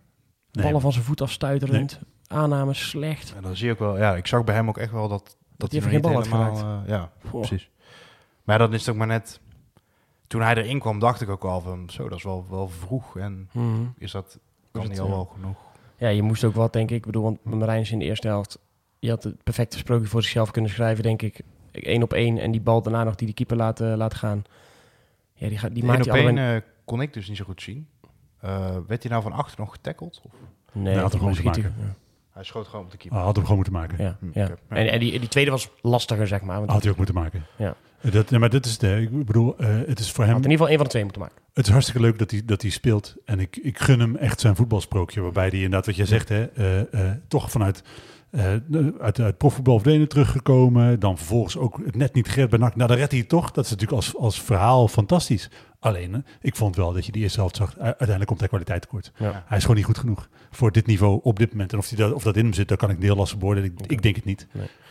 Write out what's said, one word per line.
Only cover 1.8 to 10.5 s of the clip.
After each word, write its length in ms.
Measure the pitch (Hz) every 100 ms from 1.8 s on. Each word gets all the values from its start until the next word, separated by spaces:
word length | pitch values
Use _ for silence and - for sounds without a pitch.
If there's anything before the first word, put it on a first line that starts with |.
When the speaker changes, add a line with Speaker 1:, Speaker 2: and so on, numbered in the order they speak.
| 139 -
Speaker 1:
Nee. 380 | - _ - 151
Speaker 2:
aannames 480 | 151 143 139 139 -
slecht. 440 | 147 156 151 - 98
Speaker 3:
En 60 |
dan 140 | 92 92
zie 100 | 120
je 60 |
ook 60 | 113
wel, 200 | 104 98
ja, 180 | 107 90
ik 100 | -
zag 180 | 123
bij 100 | 110
hem 140 | 107 113
ook 100 | -
echt 140 | 113
wel 160 | 110 107
dat, 280 | 101 - _ _ -
dat 140 | 131
Speaker 2:
Die 100 | 147
Speaker 3:
hij 80 | -
Speaker 2:
even 140 | 147
Speaker 3:
nog 80 | 165
Speaker 2:
geen 80 | 135
Speaker 3:
niet 100 | 110
Speaker 2:
bal 100 | 113
had 120 | 113 107
Speaker 3:
helemaal, 140 | 104 104
Speaker 2:
geraakt. 20 | 98
Speaker 3:
eh, 60 |
ja, 340 | 104 85 - -
Speaker 2:
Goh. 100 | 123 107
Speaker 3:
precies. 240 | - - _ _ - - _ _ _
Maar 140 | - 107
dan 140 | 117
is 60 | 110
het 80 | -
ook 80 | 110
maar 100 | 110
net, 340 | 113 - - _ - _ _ _ _ _ _ -
toen 140 | 113
hij 120 | 113